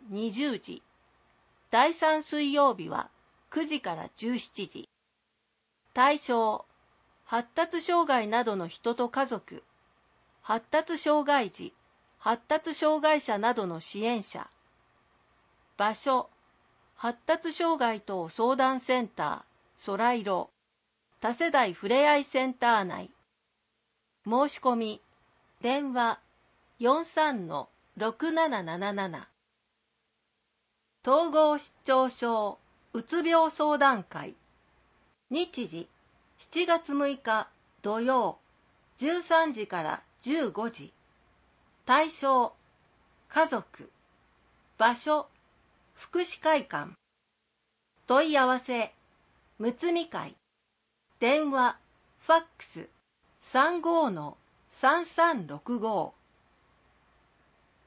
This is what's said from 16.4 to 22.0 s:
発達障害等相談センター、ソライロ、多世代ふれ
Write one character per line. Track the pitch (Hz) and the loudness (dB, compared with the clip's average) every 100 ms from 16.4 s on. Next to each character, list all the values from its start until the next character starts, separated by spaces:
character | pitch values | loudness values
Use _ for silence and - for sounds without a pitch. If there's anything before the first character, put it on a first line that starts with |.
| _ _ _ _ _ _ | _ _ _ _ _ _
発 | 233 240 - | -6 -6 -2
達 | 330 330 | -2 -2
障 | - 330 311 | -2 0 2
害 | 240 220 | 0 -2
等 | - 190 165 | -6 -6 -6
相 | - 233 262 | 0 0 4
談 | 262 262 | 2 0
セ | - 254 | 0 0
ン | 233 | -2
タ | - 151 73 - _ _ _ | -4 -6 -6 -12 _ _ _
ー、 | |
ソ | - 202 | -8 0
ラ | 240 | 0
イ | 240 | 0
ロ、 | 202 180 - _ _ _ _ _ _ _ | -2 -2 -4 _ _ _ _ _ _ _
多 | 220 | -6
世 | 233 339 | -2 2
代 | 285 214 | 2 2
ふ | 170 196 | -2 0
れ | 254 | 4